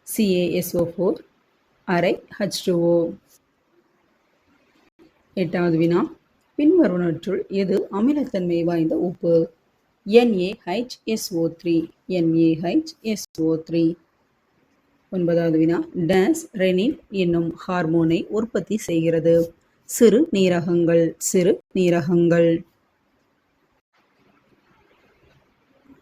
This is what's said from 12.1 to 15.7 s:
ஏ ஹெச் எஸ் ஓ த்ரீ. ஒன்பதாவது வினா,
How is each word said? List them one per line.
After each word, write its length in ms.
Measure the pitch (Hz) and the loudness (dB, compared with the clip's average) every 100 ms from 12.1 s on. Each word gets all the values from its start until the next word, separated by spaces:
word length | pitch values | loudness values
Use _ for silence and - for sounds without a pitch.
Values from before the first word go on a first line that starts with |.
| 180 165 165 | -2 0 2
ஏ 220 | 165 156 | 2 0
ஹெச் 320 | 175 311 320 - | -2 -2 -4 -10
எஸ் 260 | 220 208 - - | -8 -8 -8 -6
ஓ 160 | 160 160 160 | -4 -4 -4
த்ரீ. 240 | 165 165 170 _ _ _ _ _ _ _ _ _ _ - | 0 0 -2 _ _ _ _ _ _ _ _ _ _ -8
ஒன்பதாவது 480 | 185 170 170 170 160 | -4 0 0 2 2
வினா, 300 | 160 | 2